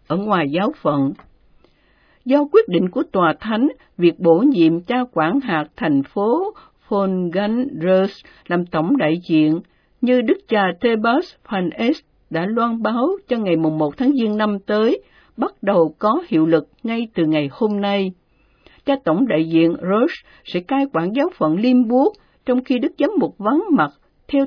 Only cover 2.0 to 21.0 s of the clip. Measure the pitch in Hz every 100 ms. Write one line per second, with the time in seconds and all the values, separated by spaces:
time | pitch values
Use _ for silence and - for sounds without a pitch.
2 | _ _ 240 285 294 440 440 170 180 247
3 | - 190 165 151 214 220 277 - _ -
4 | 175 165 170 165 277 220 160 165 175 247
5 | 247 165 156 277 254 160 151 - 180 139
6 | 143 202 208 302 392 - - _ _ 202
7 | 190 185 175 180 208 233 254 160 175 185
8 | 196 - - - - 180 175 165 165 277
9 | 156 175 175 160 156 165 - _ _ _
10 | 240 247 233 - - 214 190 180 240 220
11 | 226 269 370 - - 196 180 - 233 320
12 | _ _ _ - 185 226 233 226 214 233
13 | 285 392 - 240 196 165 160 156 151 -
14 | 285 277 220 214 214 202 - 214 226 453
15 | - _ _ - 339 - 196 196 160 -
16 | 214 285 339 165 160 160 - _ 226 233
17 | 226 - 156 156 143 - 214 202 202 202
18 | 190 180 _ _ _ _ _ _ - 269
19 | - 160 254 156 165 165 165 175 180 208
20 | 349 - - - - 180 175 269 175 -